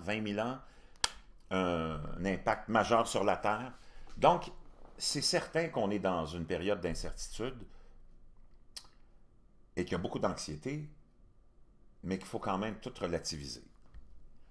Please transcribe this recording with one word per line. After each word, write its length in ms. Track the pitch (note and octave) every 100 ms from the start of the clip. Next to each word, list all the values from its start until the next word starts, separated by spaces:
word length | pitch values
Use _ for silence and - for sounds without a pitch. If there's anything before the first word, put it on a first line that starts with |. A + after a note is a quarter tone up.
vingt 160 | F2+ G#2+
mille 200 | G#2+ G2+
ans, 200 | A#2 C3+ - - - - - - - - -
un, 500 | F#2+ F2+ E2+ D#2+ D#2 D2+ E2+
un 60 |
impact 440 | F#2 F2+ - G#2+ -
majeur 400 | A2+ G2 A#2 A2+
sur 160 | G#2+
la 120 | G2+ F2+
Terre. 360 | G#2 G#2+ B2+ - - - - -
Donc, 340 | C#3+ F3 - - - - - -
c'est 220 | - D3
certain 460 | - E3 - D#3+ E3
qu'on 220 | C#3 G2+
est 80 | G#2
dans 260 | F#2+ F2+ D#2
une 180 | E2+
période 360 | D#2+ F2 F#2+ G2
d'incertitude 760 | E2+ D#2+ E2 - - - B2 B2+ G2+ - - - - - - - - - - - - - - - - - - - - -
et 80 |
qu'il 80 | F2+
y 20 |
a 40 | E2+
beaucoup 200 | F2+ A2+
d'anxiété, 680 | A2 E2+ - D2+ C3 D3+ D3 - - - - - - - - - - -
mais 160 | E2+ F#2+
qu'il 80 | -
faut 140 | A2
quand 180 | A2 F#2+
même 160 | G#2+ G2+
tout 120 | B2 -
relativiser. 600 | F#2 E2+ - D#2 C#2 A#1+ - - - - - - - - -